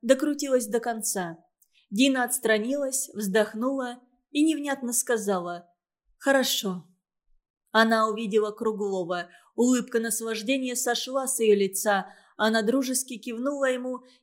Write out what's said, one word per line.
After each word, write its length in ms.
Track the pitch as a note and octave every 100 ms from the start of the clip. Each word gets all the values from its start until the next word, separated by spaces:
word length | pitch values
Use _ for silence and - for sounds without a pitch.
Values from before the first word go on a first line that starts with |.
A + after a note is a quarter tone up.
докрутилась 680 | A#3 C4+ D4+ C#4+ C#4 B3+ G#3
до 140 | A#3
конца. 560 | A#3+ A3 - G3 E3+ E3 _ _ _ _ -
Дина 360 | G#3 C#4 C4 A#3+
отстранилась, 840 | - A3 G#3+ A#3 C#4+ C4+ C4 -
вздохнула 880 | G#3 G3+ F#3+ G#3+ G#3+ B3+ C4+ B3 B3 _ _ _
и 120 | C#4+
невнятно 480 | D#4+ D4 C#4+ C4+ A#3+
сказала: 800 | A#3 - A3+ G3+ F#3 F3 F3 - _ _ _ _ _
«Хорошо». 680 | C#4 C4+ B3+ - G3 F3+ - _ _ _ _ _ _ _ _
Она 360 | A3 A3+ A3+ A3
увидела 420 | G#3 A3 G#3+ G#3+
Круглова. 800 | G#3+ A3 G3+ G3+ F#3+ E3+ F3 F3 - _ -
Улыбка 460 | B3 B3 B3 A#3
наслаждения 760 | A3+ A3+ A3+ G#3+ G#3 C4+ B3+ A#3+
сошла 520 | B3 A#3 B3+ C4+ C4
с 120 | -
ее 160 | A3 G3+
лица. 520 | G3 G3 G#3+ G3 F#3+ - _ -
Она 280 | A3 A3+
дружески 540 | G#3+ C4+ B3+ B3 - A#3
кивнула 520 | B3 A3+ C4+ C#4+ C4+
ему 340 | B3+ B3+ B3 - _